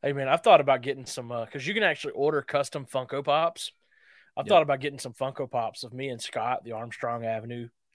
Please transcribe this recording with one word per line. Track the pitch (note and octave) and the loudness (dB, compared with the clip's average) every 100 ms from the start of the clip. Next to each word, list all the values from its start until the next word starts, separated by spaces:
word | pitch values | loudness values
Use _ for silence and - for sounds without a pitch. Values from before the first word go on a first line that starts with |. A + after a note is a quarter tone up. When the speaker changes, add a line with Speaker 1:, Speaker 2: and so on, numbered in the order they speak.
Speaker 1:
Hey, | C#3+ | -2
man, | C#3 C3+ | -2 2
I've | D#3 | 4
thought | - F3 | 8 8
about | C#3 C3 | 8 2
getting | B2 C3+ B2 | 0 -6 -6
some, | - A#2 | -10 -8
uh, | A#2+ A2+ | -8 -8
'cause | D3 C3+ | -8 -4
you | |
can | G3+ | 0
actually | G3+ D3+ D3 | 0 0 -6
order | - C#3+ D3+ | 0 0 0
custom | - C#3+ C#3 D3+ C3 | 0 -2 -2 -6 -6
Funko | C3+ B2+ C#3 | -6 -4 -6
Pops. | C#3+ D3 E3+ E3+ - _ _ _ _ - _ - | 0 2 2 -2 -12 _ _ _ _ -20 _ -8
I've | - | 6
Speaker 2:
Yep. | |
Speaker 1:
thought | F3 | 6
about | D3+ C#3 | 6 0
getting | C#3+ C#3 | -2 -6
some | B2+ | -12
Funko | A2 C3+ C3+ C3 | -6 -6 -4 -4
Pops | B2 A2 - | -2 -4 -6
of | B2 | -14
me | B2+ C3+ | -8 -8
and | A#2 | -8
Scott, | - - A2+ B2+ | -8 -4 -2 -4
the | A#2 | -4
Armstrong | A2+ A#2 A2 B2 A#2+ A#2 | -10 -10 -6 -6 -4 -4
Avenue | A2+ A2+ A#2+ A#2+ _ _ | -4 -6 -10 -10 _ _